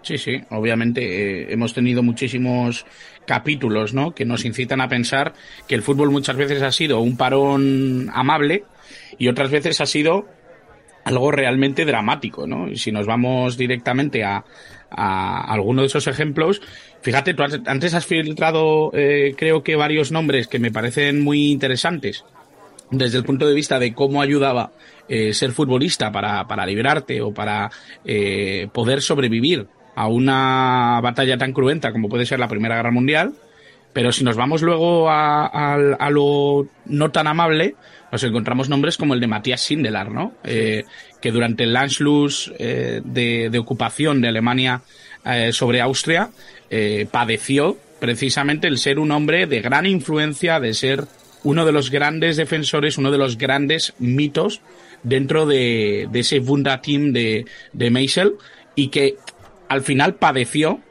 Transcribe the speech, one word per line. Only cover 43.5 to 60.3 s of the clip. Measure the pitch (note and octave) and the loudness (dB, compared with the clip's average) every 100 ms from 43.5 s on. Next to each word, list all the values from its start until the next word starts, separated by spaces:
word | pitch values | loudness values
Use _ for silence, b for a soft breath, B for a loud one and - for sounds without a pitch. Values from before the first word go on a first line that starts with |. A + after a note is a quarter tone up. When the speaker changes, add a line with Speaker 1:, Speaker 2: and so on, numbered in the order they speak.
Speaker 1:
de | A#2 | -2
ocupación | A2+ A#2+ A#2 - D3+ C#3 | -2 -4 -4 0 0 2
de | A#2+ | 2
Alemania, | A2+ A#2 B2+ C3 B2 B B B B | 2 0 2 0 -2 B B B B
eh, | - B2 A#2 | -4 0 0
sobre | A2+ B2+ A#2+ | 0 2 2
Austria, | A#2+ B2+ - E3 A#3 B B B B | 2 0 0 0 -2 B B B B
eh, | A2+ G#2 G#2 G#2 | -2 -2 -2 -2
padeció | A#2+ A#2 A2 - C3+ D3+ - - - | -2 0 -2 0 2 2 -2 -12 -6
precisamente | A#2+ A#2 C3+ C3+ C#3+ D3+ F3 | -4 -2 -2 0 0 0 0
el | - | 0
ser | D3 C#3 | 0 0
un | D3+ | 2
hombre | D3 D3+ E3+ F3 | 2 2 0 0
de | A#2+ | -2
gran | A2+ C#3 F#3 | 0 2 2
influencia, | F#3 C3+ D3+ D3+ C#3+ F3 D#3+ | 0 0 -2 -2 -2 0 0
de | A#2+ | 0
ser | A2 C3 C#3 D3 - - - | -2 -2 -2 -6 -16 -20 -6
uno | C#3+ D3+ | 0 2
de | D#3+ | 4
los | D3 C3 | 2 0
grandes | C#3 D3 D#3+ E3+ D#3 | 0 0 0 0 0
defensores, | D#3 D#3+ D3 D3+ D3 D3 | -2 -2 0 0 0 0
uno | C3+ | 2
de | C#3+ | 2
los | C3+ A2+ | 0 0
grandes | C3 C#3 C#3+ D#3+ - - | 0 0 0 0 -2 -2
mitos | B2 B2+ D3 D3 G3 - B B B B | 0 2 0 0 -2 -4 B B B B
dentro | A#2+ C3 C3+ D#3 D#3 | -2 0 2 2 4
de, | C#3 A#2+ A#2 G#2 G2+ G2 | 2 2 2 0 0 -2
de | A#2 | -2
ese | A#2+ C#3+ | 0 0
Wunderteam | B2 C#3+ C#3 C3+ - C#3+ D3 | 2 2 2 -2 0 0 2
de, | A#2+ A2+ A2 B2 B B | 0 0 -2 -6 B B
de | - A#2+ | -2 2
Meisel, | B2 C3 - G3 G3+ B B B | 2 2 2 2 0 B B B
y | - C3+ | -2 0
que | D#3 C#3 C3+ - - - - - | 2 0 0 -16 -20 -20 -20 -2
al | C#3 | -2
final | A#2+ C3+ C#3+ C3+ | 0 2 2 4
padeció | E3 | 2